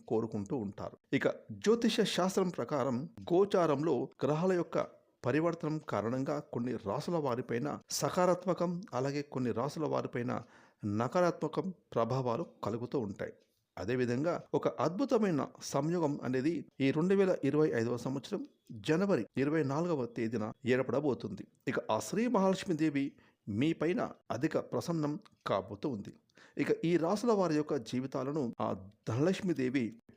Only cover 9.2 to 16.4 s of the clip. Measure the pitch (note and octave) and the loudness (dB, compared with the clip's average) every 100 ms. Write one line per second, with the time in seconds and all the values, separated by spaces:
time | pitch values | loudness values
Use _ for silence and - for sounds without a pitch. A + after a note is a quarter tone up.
9.2 | C#3+ C3+ B2 G#2+ C#3 E3 D3 C3 B2+ B2 | -4 -2 0 0 -2 -2 -2 0 -2 -4
10.2 | A#2+ A2+ A#2 - - _ G#2+ G#2 B2+ F#3 | -2 -4 -6 -20 -20 _ -2 0 0 2
11.2 | F3 E3+ D#3 - F#3+ F3+ - A#2+ A2+ C3 | 2 2 -4 -4 -4 -6 -6 0 0 0
12.2 | B2 A#2 F3 - - A2 A#2+ D3 G#2 G2 | 0 -2 -4 -6 -4 -4 -4 -4 -4 -4
13.2 | - - _ _ _ - G#2 B2+ A#2+ B2 | -8 -10 _ _ _ -10 -2 0 2 0
14.2 | E3 E3 - D3 D3 - C3+ F#3 C4+ A#3+ | 0 -2 -2 -2 0 0 0 0 2 2
15.2 | G#3 D3 - - - C#3 D3+ F3 D3+ D3 | 2 2 -2 -6 -4 0 0 2 0 0
16.2 | B2+ B2+ | -2 0